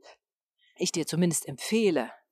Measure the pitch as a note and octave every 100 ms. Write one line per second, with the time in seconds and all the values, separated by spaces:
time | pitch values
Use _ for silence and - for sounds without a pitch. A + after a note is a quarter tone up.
0 | - - _ _ _ _ _ - - E3+
1 | D3 E3 F3+ D#3 - C3+ - A3+ G3+ D3
2 | A#2 - _